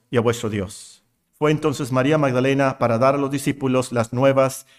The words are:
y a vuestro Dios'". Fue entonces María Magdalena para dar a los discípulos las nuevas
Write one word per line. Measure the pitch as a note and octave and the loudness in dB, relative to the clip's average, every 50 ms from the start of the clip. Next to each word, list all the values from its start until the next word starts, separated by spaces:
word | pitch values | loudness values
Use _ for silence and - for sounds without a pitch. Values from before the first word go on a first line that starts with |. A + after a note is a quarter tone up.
| _ - | _ -2
y | C3+ | -2
a | A#2+ | 0
vuestro | G#2+ A#2+ A#2 A#2 - G#2 | 2 2 0 -2 -4 -4
Dios'". | G#2+ G#2 F#2 G2 - - - - - _ _ _ _ _ _ _ _ - | -4 -4 -6 -6 -10 -18 -20 -20 -20 _ _ _ _ _ _ _ _ -2
Fue | D3+ D3+ | 0 0
entonces | D#3 D3+ D3+ D3+ C3 - D3 B2 | 0 2 0 -2 -2 -2 -6 -2
María | B2+ B2+ B2+ C#3+ D#3 | 0 0 2 2 2
Magdalena | D3+ C#3+ C3+ B2 B2+ B2+ C3+ C#3 C#3 C#3 C3 B2+ - | 2 2 0 0 0 0 0 2 2 0 0 0 0
para | B2 A#2 A#2 | 0 0 2
dar | A#2 C3 C3+ C#3 | 2 2 2 2
a | |
los | C#3+ C#3 C3+ | 2 -2 -2
discípulos | C#3+ C3+ - D3+ C3+ - C3+ C3 B2+ B2+ B2 - | -4 -4 -4 -4 -4 -2 -2 0 0 0 0 0
las | B2 A#2 A2 - | -2 -2 -2 -2
nuevas | B2 B2 C3+ C#3 C3 C3+ C3+ C3 - - - _ _ | -2 2 2 4 4 4 2 2 -2 -8 -16 _ _